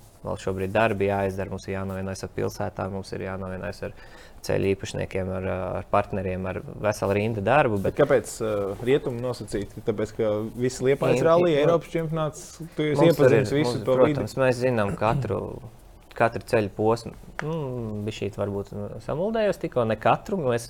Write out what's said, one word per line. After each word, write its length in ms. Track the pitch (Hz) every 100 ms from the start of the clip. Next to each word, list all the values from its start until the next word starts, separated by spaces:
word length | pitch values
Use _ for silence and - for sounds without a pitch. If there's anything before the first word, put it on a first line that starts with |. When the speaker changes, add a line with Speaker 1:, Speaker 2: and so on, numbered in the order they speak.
| - -
Speaker 1:
Vēl 160 | 101 92
šobrīd 320 | - 95 95 107
darbi 320 | 113 98 98
jāizdara, 440 | 101 98 95 95
mums 160 | 95 -
ir 80 | 95
jānovienojas 480 | 95 95 95 95 98
ar 60 | -
pilsētām, 600 | 104 - 101 - 98 98
mums 160 | 95 92
ir 60 | 95
jānovienojas 560 | 95 95 92 98 - 95
ar 60 | - - - - -
ceļu 260 | - 101 98
īpašniekiem, 580 | 95 - 98 95 95 92 92
ar, 100 | 92 92 92 95
ar 40 | -
partneriem, 560 | 104 - 98 95 92 92
ar 120 | 92 - - 104
veselu 280 | 104 98 101
rindu 280 | 107 113
darbu, 340 | 98 139 139 101
Speaker 2:
Bet 120 | 98
Speaker 1:
bet 60 | -
Speaker 2:
kāpēc, 340 | - 131 - -
ā, 140 | 110 104 98 101 117
rietumi 320 | 147 143 117
nosacīti? 600 | 127 120 107 107 101 - -
Tāpēc, 260 | 104 110 -
ka 160 | 110 104 110 113
visi 320 | 123 - 127
Liepājas 320 | 139 131 123
Speaker 1:
In-, 80 | 160
Speaker 2:
rallija, 320 | 170 180 143
Speaker 1:
in-, 80 | 156
Speaker 2:
Eiropas 240 | 170 -
čempionāts, 520 | 165 160 160 156 - - - 160 -
tu 120 | 151
esi 120 | 143
Speaker 1:
mums 200 | 170 147
tur 80 | 131
ir, 140 | 113
Speaker 2:
iepazinis 120 | 104 143
visu 180 | 123
Speaker 1:
mums, 100 | 117 107
Speaker 2:
pa 100 | 131
vidi. 160 | 120 143
Speaker 1:
protams, 200 | 107 -
mēs 200 | 131 120
zinām 320 | 127 120 101 -
katru, 400 | 107 139 - 98 98 - - - - - - -
katru 240 | 117 - -
ceļu 200 | 113 101 -
posmu. 400 | 107 117 - - - -
Nu, 160 | 151 165 135 123 110 104
bišķīt 320 | 104 - 101 98
varbūt, 380 | 101 101 98 101
nu, 120 | 104 123 -
samuldējos 560 | 135 196 226 208 175
tikko, 240 | 165 127 113
ne 80 | 110
katru. 460 | 117 139 - 196
Mēs, 220 | 131 120